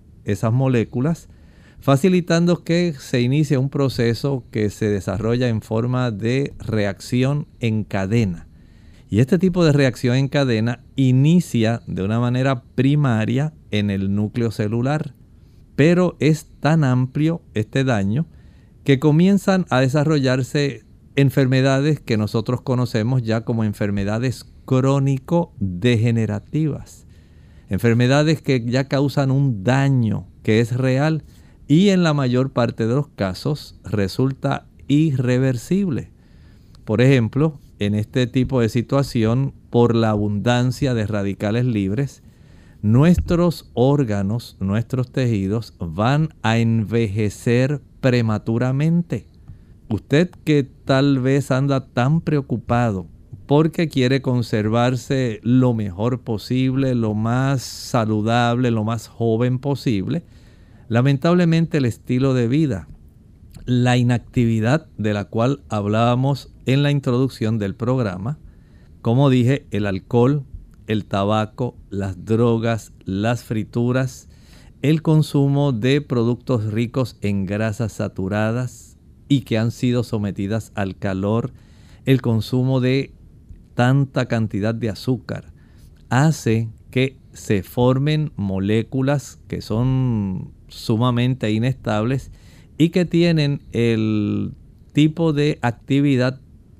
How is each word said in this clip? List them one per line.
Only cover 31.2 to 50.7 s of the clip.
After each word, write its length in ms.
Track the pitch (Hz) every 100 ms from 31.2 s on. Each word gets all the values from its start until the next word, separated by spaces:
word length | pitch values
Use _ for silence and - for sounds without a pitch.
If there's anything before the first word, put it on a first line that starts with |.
| - - - - -
y 220 | 151 202
en 140 | 185
la 100 | 170
mayor 380 | 147 131 123 135
parte 360 | 131 120 - 113
de 80 | 131
los 120 | 139
casos 720 | - 98 92 139 147 - -
resulta 840 | - 104 95 - 135 135 139 135 - - -
irreversible. 1200 | 143 160 131 123 127 131 123 - 190 196 120 - - - - - - - -
Por 180 | - 107
ejemplo, 580 | 127 135 110 131 160 147 - -
en 160 | 104 104
este 320 | 107 131 120
tipo 340 | 131 127 131
de 80 | 117
situación, 840 | 123 113 139 135 123 110 123 135 - -
por 260 | 120 120 113
la 160 | 110
abundancia 800 | 107 104 104 95 120 127 120 139
de 140 | 117 104
radicales 580 | 104 101 95 104 117 123
libres, 580 | 107 95 107 143 - - - - - - -
nuestros 920 | 104 117 160 175 - 175 175 - -
órganos, 840 | - 127 143 123 101 98 117 - -
nuestros 520 | 95 104 117 127 123
tejidos 640 | - 123 107 95 113 113 -
van 500 | 85 80 113 143 156 -
a 160 | 110 113
envejecer 1200 | 113 113 98 117 113 101 107 - - 120 131 143 - -
prematuramente. 1300 | 131 123 113 104 - 117 127 135 156 170 170 - - - - - - - -
Usted 400 | 110 - 143 175 -
que 200 | - 147
tal 560 | 135